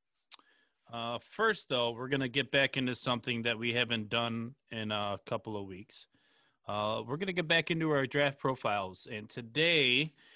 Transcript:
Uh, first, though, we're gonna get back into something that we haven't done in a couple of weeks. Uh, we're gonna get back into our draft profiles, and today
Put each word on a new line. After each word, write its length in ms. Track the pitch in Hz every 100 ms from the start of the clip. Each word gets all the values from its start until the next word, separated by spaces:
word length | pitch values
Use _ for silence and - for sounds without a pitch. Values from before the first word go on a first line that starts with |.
| _ _ - - _ _ _ _ -
Uh, 280 | 117 117 120 -
first, 380 | - 220 202 -
though, 220 | 127 117
we're 180 | 117 131
gonna 180 | 139 131
get 240 | 135 120
back 240 | 139 135 139
into 180 | 127
something 500 | 120 135 120 127 117
that 140 | 117 110
we 140 | 120
haven't 380 | 117 120 117 104
done 460 | 117 117 113 117 - -
in 200 | 113 107
a 260 | 104 104 98 -
couple 300 | 113 113 104
of 120 | 98
weeks. 400 | 92 - - - _ _ _ _ _ -
Uh, 340 | 104 104 113 113
we're 80 | 147
gonna 160 | 190
get 160 | 180 160
back 240 | 165 156
into 200 | 165 160
our 140 | 147 131
draft 340 | 143 143 139
profiles, 680 | 135 127 113 104 95 92 127
and 200 | 107 107
today 840 | - 117 131 165 160 131 127 156 - -